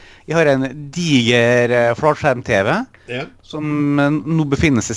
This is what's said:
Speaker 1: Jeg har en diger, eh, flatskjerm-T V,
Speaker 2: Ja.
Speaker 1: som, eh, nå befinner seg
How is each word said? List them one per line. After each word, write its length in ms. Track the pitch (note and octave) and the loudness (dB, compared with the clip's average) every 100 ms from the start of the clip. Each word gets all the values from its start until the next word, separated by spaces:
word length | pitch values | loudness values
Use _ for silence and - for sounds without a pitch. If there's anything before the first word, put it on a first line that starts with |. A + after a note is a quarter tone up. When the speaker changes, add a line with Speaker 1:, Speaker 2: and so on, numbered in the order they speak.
| - - - | -20 -16 -4
Speaker 1:
Jeg 80 | D#3+ | 0
har 120 | D3+ | 2
en 120 | C3+ C3 D3+ C#3+ | 2 -2 -8 -12
diger, 800 | E3 E3+ C3 A2+ A#2+ A#2 B2 A#2+ | -6 0 2 4 4 4 4 2
eh, 220 | A#2+ A#2+ A#2 | 2 2 2
flatskjerm-T 560 | D#3 D3+ D#3 B2 C3 G2+ G#2 | 0 0 0 -2 0 0 0
V, 40 | F#3 C4 _ - | -2 -6 _ -12
Speaker 2:
Ja. 180 | B2 - - | -10 -10 -16
Speaker 1:
som, 560 | - D#3 D3+ D3 C#3+ C#3+ | -14 -8 -4 -2 0 0
eh, 100 | C#3+ | 0
nå 340 | D3+ C#3 D#3+ D3 | 0 -2 -2 0
befinner 340 | C#3 E3 A#2+ | 0 2 0
seg 120 | - | -2